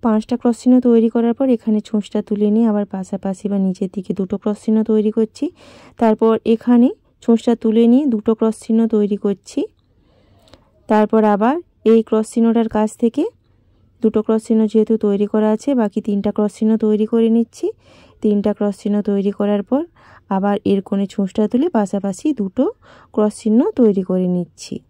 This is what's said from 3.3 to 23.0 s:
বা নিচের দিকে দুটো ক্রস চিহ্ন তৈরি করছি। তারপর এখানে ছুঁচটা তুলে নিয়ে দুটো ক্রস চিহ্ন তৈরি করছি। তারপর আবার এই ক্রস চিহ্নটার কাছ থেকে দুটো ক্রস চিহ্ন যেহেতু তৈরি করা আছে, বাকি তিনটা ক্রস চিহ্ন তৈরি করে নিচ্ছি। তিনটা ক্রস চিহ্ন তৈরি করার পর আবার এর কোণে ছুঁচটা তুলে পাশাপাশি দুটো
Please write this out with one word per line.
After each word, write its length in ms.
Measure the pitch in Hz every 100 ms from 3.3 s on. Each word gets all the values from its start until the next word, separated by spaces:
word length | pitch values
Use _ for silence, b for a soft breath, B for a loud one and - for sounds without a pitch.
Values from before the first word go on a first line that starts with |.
| 185 202
বা 60 | 202 190
নিচের 240 | 180 190
দিকে 160 | 202 180 185
দুটো 180 | 190 196
ক্রস 160 | - 208
চিহ্ন 140 | - 220 220
তৈরি 200 | 220 214 214
করছি। 280 | 214 - 294 _ B B B _
তারপর 340 | 226 214 226 220 -
এখানে 340 | 226 - 247 247 427 _ _
ছুঁচটা 300 | - 226 - 233
তুলে 220 | 226 220 233
নিয়ে 120 | 247 302
দুটো 180 | 220 214 220
ক্রস 180 | 226 220
চিহ্ন 160 | - 220 226
তৈরি 220 | 214 208 208
করছি। 360 | 208 196 - - 392 _ _ _ b b b b b b b _ -
তারপর 340 | 214 214 220 214
আবার 220 | 202 226 311 - _ 220
এই 80 | 226 220
ক্রস 180 | 220 220
চিহ্নটার 360 | - 226 226 220 214
কাছ 140 | 214 -
থেকে 200 | 233 254 392 _ _ _ _ _ _ _
দুটো 180 | 220 214
ক্রস 180 | 214 220 -
চিহ্ন 160 | 220 220
যেহেতু 220 | 220 214 220 208
তৈরি 200 | 202 208
করা 160 | 214 214
আছে, 160 | 220 - 262
বাকি 180 | 214 220 208
তিনটা 220 | 202 202 202
ক্রস 160 | 208 -
চিহ্ন 140 | 220 220
তৈরি 220 | 220 214 214
করে 160 | 233 226 226
নিচ্ছি। 300 | 233 - 370 - b b b b
তিনটা 300 | 220 208 202 202
ক্রস 180 | 208 196
চিহ্ন 140 | 208 208 202
তৈরি 240 | 202 196 202
করার 240 | 202 208 202
পর 120 | 269 339 _ b b _ 190
আবার 200 | 202 202
এর 160 | 196 196 190
কোণে 180 | 196 196
ছুঁচটা 300 | - 196 - 214
তুলে 180 | 247 339 247
পাশাপাশি 480 | 202 202 196 190 302 285
দুটো 240 | 196 - 311 - b b